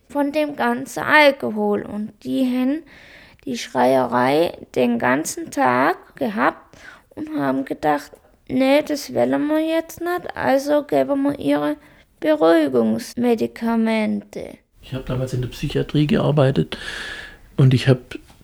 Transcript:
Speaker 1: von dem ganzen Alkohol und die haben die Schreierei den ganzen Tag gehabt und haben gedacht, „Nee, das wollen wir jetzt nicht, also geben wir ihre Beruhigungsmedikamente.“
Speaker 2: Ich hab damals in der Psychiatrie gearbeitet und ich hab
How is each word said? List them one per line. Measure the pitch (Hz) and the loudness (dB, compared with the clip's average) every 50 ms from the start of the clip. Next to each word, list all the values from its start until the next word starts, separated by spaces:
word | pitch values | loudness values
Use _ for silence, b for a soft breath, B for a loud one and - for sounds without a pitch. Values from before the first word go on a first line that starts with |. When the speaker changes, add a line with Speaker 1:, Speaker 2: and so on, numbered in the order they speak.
| _ - | _ -8
Speaker 1:
von | - 285 285 285 | -4 -2 -2 0
dem | 285 311 302 294 285 | 0 0 -2 -2 -2
ganzen | - 233 240 240 254 277 - - 311 - | -2 -2 0 -2 -2 -6 -8 -8 -6 0
Alkohol | - 285 302 302 277 277 - 254 233 214 214 208 208 208 208 - | 2 4 6 6 6 4 2 -2 -4 -4 -2 -2 0 0 -2 -4
und | - - 208 214 220 - _ - | -6 -8 -8 -8 -10 -12 _ -8
die | 254 262 262 262 | -6 -2 -2 0
haben | 254 247 254 254 262 285 330 330 B B B B B B B B B B B B | 0 0 0 0 0 -2 -2 -6 B B B B B B B B B B B B
die | - 247 226 | -10 -8 -8
Schreierei | - - - - 123 127 - - 127 240 247 - 123 262 277 - 170 - - - - - - | -8 -6 -2 2 2 4 4 4 2 2 0 2 2 2 2 2 2 0 -2 -8 -14 -6 -2
den | - 247 240 240 233 | 0 0 0 0 0
ganzen | 240 247 254 285 330 - - 349 330 - | 0 0 0 0 -2 -4 -8 -10 -12 -8
Tag | - 285 269 254 247 247 269 320 392 - - - - | -4 -2 0 2 2 2 2 0 -2 -4 -8 -18 -10
gehabt | - 269 226 190 226 262 320 - - - _ B B B B B B B B | -6 -6 -4 -2 -2 -2 -2 -2 -4 -8 _ B B B B B B B B
und | - - 311 311 311 285 | -16 -14 -12 -8 -6 -4
haben | 277 269 262 269 269 | -2 -2 -2 -2 -4
gedacht, | - 311 - - 302 - 285 - - - - _ _ _ _ _ - | -6 -6 -4 0 0 0 0 -2 -8 -20 -20 _ _ _ _ _ -4
„Nee, | 262 254 269 269 277 302 | 0 0 2 4 4 2
das | 294 294 302 285 - - 247 | 2 0 -4 -6 -6 -4 -2
wollen | 240 240 254 269 277 285 294 | 0 0 2 2 0 0 0
wir | 311 311 | 0 0
jetzt | 320 320 320 330 320 330 - - | 0 0 0 -2 -2 -4 -8 -8
nicht, | 339 349 359 349 - - - | -6 -4 -4 -4 -6 -8 -8
also | - - 247 262 277 277 285 294 294 285 | -4 0 0 0 0 2 2 0 0 0
geben | - 294 277 269 262 285 277 277 | 0 0 0 0 0 0 0 0
wir | 285 285 - | -2 -2 -2
ihre | - 277 294 294 294 302 302 - b b b b b b _ - | -2 0 0 0 0 -2 -4 -6 b b b b b b _ -4
Beruhigungsmedikamente.“ | - 311 311 294 320 330 339 330 311 277 254 240 226 220 220 226 - - - 247 240 247 233 214 117 117 - - 233 226 233 226 220 226 226 220 214 208 208 202 202 - - - - - - - _ _ _ _ | 0 0 2 4 4 4 6 6 4 2 2 2 2 0 0 -2 -6 -8 -6 -2 0 0 0 0 0 -4 -4 -4 -4 -2 0 0 0 0 0 0 0 -2 -2 -4 -6 -10 -12 -12 -12 -12 -14 -18 _ _ _ _
Speaker 2:
Ich | - - 131 | -16 -12 -10
hab | 131 - | -10 -6
damals | - 123 127 131 127 - | -6 -4 -4 -4 -4 -4
in | 123 | -4
der | 123 117 | -4 -6
Psychiatrie | - - - 143 - 139 135 - - 147 151 143 | -6 -6 -6 -4 -2 -2 -2 0 0 2 2 4
gearbeitet | 147 151 143 143 147 151 131 135 135 165 - - - B B B B B B B B B B B B B B B - - | 2 2 2 2 4 4 4 4 4 2 0 -2 -4 B B B B B B B B B B B B B B B 2 4
und | 139 131 131 | 6 6 6
ich | 120 - 131 | 6 6 4
hab | 127 120 - - - - - - - - | 4 4 2 -6 -16 -16 -18 -20 -20 -20